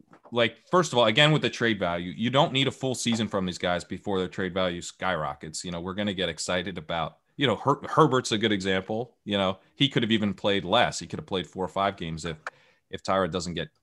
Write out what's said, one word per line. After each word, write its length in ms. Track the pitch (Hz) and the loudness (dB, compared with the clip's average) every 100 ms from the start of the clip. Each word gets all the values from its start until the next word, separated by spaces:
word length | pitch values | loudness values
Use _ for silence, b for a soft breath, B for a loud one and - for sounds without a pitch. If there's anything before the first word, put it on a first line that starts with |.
| _ - - | _ -20 -6
like, 260 | 117 113 - _ | 0 0 -2 _
first 240 | 180 165 | 2 4
of 60 | 120 | 4
all, 60 | 110 | 4
again, 260 | 113 151 | 6 6
with 100 | 151 | 6
the 80 | 117 | 2
trade 300 | - 117 101 | 0 0 0
value, 340 | 87 87 90 92 | -2 -2 -6 -4
you 140 | 117 | 0
don't 240 | 135 151 | 2 2
need 140 | 131 131 | 2 -2
a 40 | |
full 220 | - 131 | -2 -4
season 340 | 117 120 113 104 | -2 0 0 0
from 200 | 101 92 | -2 -2
these 100 | 85 | -2
guys 260 | 90 87 | -2 -2
before 360 | - 92 104 95 | -4 -8 -4 -2
their 80 | 90 | -2
trade 260 | - 92 | -4 -4
value 260 | 92 92 87 | -2 -2 -4
skyrockets. 840 | - - 92 85 71 76 82 78 90 | -10 -6 -2 -2 -4 -8 -12 -10 -8
You 60 | |
know, 100 | 87 | -8
we're 140 | 90 95 | -6 -4
gonna 180 | 104 | -4
get 160 | 92 85 | -2 -4
excited 480 | 80 - 92 92 87 | -4 -2 -2 -2 -8
about, 400 | 78 85 78 - _ - | -6 -4 -4 -8 _ -2
you 120 | 135 | 0
know, 80 | 98 | 0
Her-, 260 | 135 143 - | 0 -2 0
Herbert's 420 | - 151 127 - | 4 4 4 0
a 60 | 110 | 0
good 140 | 110 | 2
example. 640 | 101 95 95 92 110 127 _ - | 2 2 0 -2 -6 -8 _ -4
You 140 | 101 | 0
know, 180 | 95 98 _ | 0 -2 _
he 160 | - 139 | 0 0
could 140 | 139 | 2
have 80 | 110 | 2
even 240 | 110 104 92 | 2 2 0
played 300 | 104 98 87 | 0 0 2
less. 340 | 113 85 - | 4 4 0
He 80 | 85 | -8
could 100 | 101 | -10
have 80 | 80 | -6
played 220 | 95 87 | -6 -4
four 180 | 92 90 | -6 -6
or 20 | |
five 300 | 95 98 98 | 0 -2 -2
games 280 | 85 80 82 | -8 -6 -8
if, 120 | 78 - b b b _ | -8 -12 b b b _
if 140 | 95 | -10
Tyra 280 | - 95 90 | -2 0 0
doesn't 220 | 90 87 | -2 -4
get, 160 | 82 78 _ | -6 -8 _